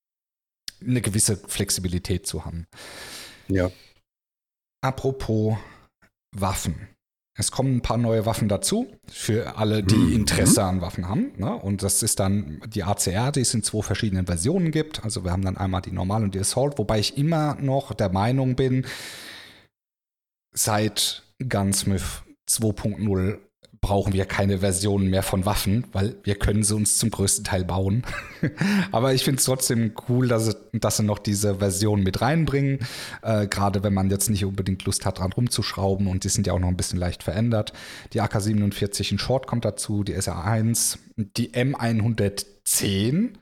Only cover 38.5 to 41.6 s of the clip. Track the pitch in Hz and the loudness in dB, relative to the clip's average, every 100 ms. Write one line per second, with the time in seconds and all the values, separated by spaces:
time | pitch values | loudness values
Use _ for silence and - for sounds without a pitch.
38.5 | 107 101 - 101 - 98 101 - 131 - | 2 2 0 -2 -2 -2 -2 0 -2 -2
39.5 | 120 110 - - 104 101 85 95 87 92 | -2 -2 -4 -4 -2 -2 -4 -4 -4 0
40.5 | 113 113 117 - - - - 101 - 120 | 0 2 0 -2 -4 -8 -8 -4 -4 -2
41.5 | 123 | 0